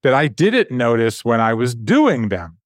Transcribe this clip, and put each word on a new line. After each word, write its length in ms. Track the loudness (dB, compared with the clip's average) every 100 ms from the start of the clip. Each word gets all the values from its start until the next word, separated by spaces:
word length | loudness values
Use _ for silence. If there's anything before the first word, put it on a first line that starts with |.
that 100 | 2
I 140 | 2 0
didn't 420 | 0 0 2 -2
notice 540 | -2 0 2 0 -2
when 160 | -2 0
I 140 | 0
was 200 | 0 -2
doing 560 | -4 0 2 2 0 -2
them? 280 | -6 -8 -20